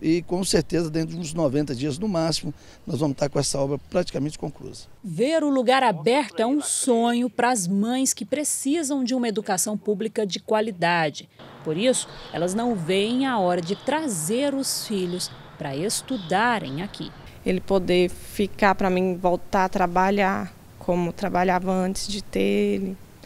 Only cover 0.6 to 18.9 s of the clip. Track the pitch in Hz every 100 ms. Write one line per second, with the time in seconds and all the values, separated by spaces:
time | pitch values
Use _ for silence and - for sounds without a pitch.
0.6 | - 170 165 156 160 165 170 156 156 135
1.6 | 147 127 143 139 214 175 165 156 - -
2.6 | - - - 151 151 135 147 151 135 143
3.6 | 139 143 - - 175 170 139 151 160 -
4.6 | 147 - - - 208 160 247 320 302 269
5.6 | 233 262 262 175 156 262 294 - 233 294
6.6 | 277 - - 233 233 240 247 - 240 247
7.6 | 175 196 214 254 262 - 202 269 302 -
8.6 | 269 311 285 285 247 254 240 208 208 185
9.6 | - 208 - 208 220 220 214 170 - 214
10.6 | 220 185 170 175 160 147 - _ - -
11.6 | - 156 240 247 - - - 147 175 190
12.6 | 240 220 160 190 208 247 269 240 180 180
13.6 | 170 196 - 294 320 190 156 226 285 277
14.6 | 262 - - 202 180 180 - - - -
15.6 | 151 135 185 - - 262 170 190 233 226
16.6 | 151 135 202 - - - - - - 185
17.6 | - 196 - 180 180 - - - 196 -
18.6 | 208 190 196